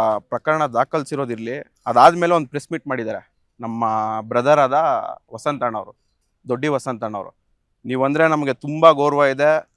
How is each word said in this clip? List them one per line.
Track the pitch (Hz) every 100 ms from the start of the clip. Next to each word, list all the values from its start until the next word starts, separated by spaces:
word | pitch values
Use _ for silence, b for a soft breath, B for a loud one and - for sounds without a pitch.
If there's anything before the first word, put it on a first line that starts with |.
| 113 107 -
ಪ್ರಕರಣ | 120 - 156 147
ದಾಖಲಿಸಿರೋದಿರ್ಲಿ, | 117 131 160 135 143 135 113 110 135 - _ -
ಅದಾದ್ಮೇಲೆ | 120 139 175 170
ಒಂದು | 175 139
ಪ್ರೆಸ್ | 143 -
ಮೀಟ್ | 165 147
ಮಾಡಿದ್ದಾರೆ | 131 110 101 - _ _ _
ನಮ್ಮ | 117 113 117 110 107 110 110
ಬ್ರದರ್ | 120 123 151
ಆದ | 135 135 160 123 - - _
ವಸಂತ | 113 - 143
ಅಣ್ಣವ್ರು, | 120 110 95 - _ _ _ _
ದೊಡ್ಡಿ | - 123 151
ವಸಂತ | 139 135 120
ಅಣ್ಣವ್ರು. | 110 104 92 - _ _ _ _
ನೀವಂದ್ರೆ | 117 127 135 147 160
ನಮಗೆ | 156 143 127
ತುಂಬಾ | 147 151 160
ಗೌರವ | 147 143 143 143
ಇದೆ. | 135 147 156 -